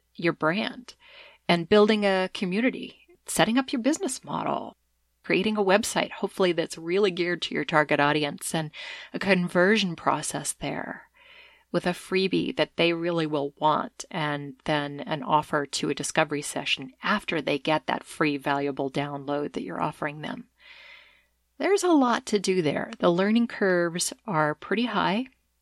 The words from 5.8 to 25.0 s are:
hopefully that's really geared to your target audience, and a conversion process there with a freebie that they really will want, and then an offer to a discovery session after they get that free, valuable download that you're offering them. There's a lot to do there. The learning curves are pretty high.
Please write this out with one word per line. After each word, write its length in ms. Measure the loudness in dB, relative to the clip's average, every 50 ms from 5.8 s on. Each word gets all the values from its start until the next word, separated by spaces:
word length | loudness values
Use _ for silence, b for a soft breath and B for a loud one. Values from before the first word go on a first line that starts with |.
| 2 0 -2 -2 -2 -2
hopefully 420 | -4 -6 -6 -4 0 2 2 2
that's 260 | 2 0 -2 -4 -6 -10
really 320 | -6 -2 0 2 2 2
geared 320 | 0 0 -2 -2 -2 -4
to 120 | -4 -4 -4
your 100 | -4 -2
target 360 | 2 2 2 4 4 4 4
audience, 540 | 4 4 2 2 0 -2 -6 -8 -8 -4 -4
and 160 | -4 -4 -4 B B B B B B B B
a 60 | B -2
conversion 760 | 2 2 2 2 2 2 2 4 4 4 4 2 2 -2 -4
process 580 | -2 0 0 0 0 0 -4 -6 -6 -6 -6 -8
there 480 | -6 -6 -6 -6 -6 -8 -10 -10 -14 -16 _ b b b b b b b b b b b b
with 160 | -4 -2 0
a 40 | -2
freebie 640 | -4 -4 -4 -2 0 2 2 2 2 0 0 0 0
that 200 | -2 -2 -2 0
they 180 | 2 2 2 2
really 320 | 0 -2 -2 0 0 0
will 260 | 0 0 -2 -2 -4 -4 0
want, 460 | 2 2 2 2 0 -4 _ -14 -14 -8
and 440 | -6 -4 -2 -2 -4 -4 -6 -10 -14 _ -2
then 360 | -2 0 0 -2 -4 -8 -8
an 220 | -6 -6 -6 -6
offer 440 | -2 2 2 2 2 0 -2 -2 -2
to 240 | -2 -4 -4 -2 -2
a 40 | -2
discovery 460 | -4 -4 -2 0 0 0 0 0 -6
session 520 | -6 -6 -8 -6 -4 -4 -4 -6 -6 -10 -12 -6
after 400 | -2 -2 -2 -2 -2 -4 -4 -2
they 160 | -2 0 -2 0
get 280 | 0 0 0 0 0
that 160 | -2 -4 -4
free, 360 | -6 -8 -2 0 0 0 0 0
valuable 520 | -2 -2 -2 0 -2 -2 -4 -4 -4 -4
download 640 | -2 -4 -4 -4 -6 -8 -6 -4 -4 -4 -4 -4
that 100 | -6 -8
you're 180 | -8 -6 -4 -4
offering 420 | -4 -4 -4 -4 -6 -8 -8 -8
them. 240 | -10 -10 -10 -10 -12 _ _ B B B B B B B B B B B B B B B B B _ _ _ -4
There's 240 | 0 0 2 2
a 60 | 4 4
lot 360 | 6 6 6 4 2 0 0
to 120 | 0 -2 0
do 240 | 2 2 2 2
there. 280 | 2 0 0 -2 -4 -6 -4 0
The 120 | 2 2
learning 380 | 4 4 2 4 4 2 2 0
curves 640 | -2 0 0 2 2 2 2 0 -2 -4 -4 -6 -6 _ -6
are 280 | -2 0 2 2 0 0
pretty 320 | -4 -4 -4 -2 -2 -2
high. 400 | 0 0 0